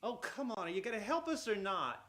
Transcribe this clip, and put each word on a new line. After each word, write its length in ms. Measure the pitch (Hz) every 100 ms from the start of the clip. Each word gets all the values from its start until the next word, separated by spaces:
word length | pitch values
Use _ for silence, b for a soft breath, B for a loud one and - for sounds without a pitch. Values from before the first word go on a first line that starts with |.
Oh, 120 | 220 240
come 360 | - - 269
on, 160 | 214 175
are 20 |
you 120 | 180
gonna 180 | 190 226
help 280 | 208 320 330
us 200 | 320 -
or 80 | 208
not? 500 | 196 185 139 120